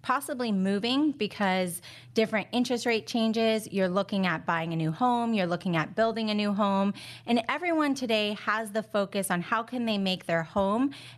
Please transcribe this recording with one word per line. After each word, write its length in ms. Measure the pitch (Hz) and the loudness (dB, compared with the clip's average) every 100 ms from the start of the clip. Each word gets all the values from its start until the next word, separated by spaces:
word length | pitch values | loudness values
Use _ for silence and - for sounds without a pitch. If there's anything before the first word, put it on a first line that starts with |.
possibly 500 | - 262 277 269 240 | 0 -2 -2 -4 0
moving 600 | 196 190 202 233 269 311 | 2 2 0 0 2 2
because 680 | 277 208 - 196 190 185 170 - - - | 0 -4 0 0 2 0 -6 -14 -20 -6
different 320 | - 220 214 - | 0 0 0 -2
interest 340 | 240 247 240 240 | -2 0 0 2
rate 220 | 220 220 | 0 0
changes, 640 | 240 226 226 226 220 214 | 0 2 2 2 2 -2
you're 160 | 196 190 | 0 2
looking 400 | 185 190 202 185 | 2 0 0 0
at 180 | 156 160 | 0 -2
buying 280 | 170 165 | -2 0
a 20 | 165 | 0
new 160 | 160 | 0
home, 420 | 156 254 240 233 | 2 2 2 0
you're 140 | 220 180 | 0 0
looking 300 | 175 185 165 | 0 0 0
at 180 | 151 - | 0 0
building 340 | 226 226 220 | 0 0 -2
a 40 | |
new 200 | 208 208 | 0 0
home, 400 | 202 202 196 196 - - - - | 2 2 2 0 -2 -12 -14 0
and 160 | 240 - | 0 0
everyone 480 | 285 349 320 294 269 | -2 0 2 2 0
today 400 | 254 220 208 208 | 0 2 0 -2
has 260 | - 214 220 | -2 -2 -2
the 100 | 214 | -4
focus 480 | 214 208 196 202 190 | -2 -2 0 -2 0
on 100 | 175 | 0
how 220 | 170 220 | 2 -2
can 220 | 233 247 226 | 0 -4 0
they 120 | 208 | 0
make 280 | 190 180 - | 0 -2 0
their 180 | 165 | -2
home 500 | 160 208 196 220 277 - - | 0 0 2 2 0 -2 -16